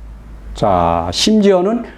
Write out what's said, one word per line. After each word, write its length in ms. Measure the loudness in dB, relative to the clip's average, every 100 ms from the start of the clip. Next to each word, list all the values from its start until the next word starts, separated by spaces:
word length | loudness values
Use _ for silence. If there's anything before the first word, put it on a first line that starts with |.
| -20 -20 -20 -18 -14
자, 560 | -2 0 2 2 0 -2
심지어는 720 | -2 2 4 4 2 2 -4 -6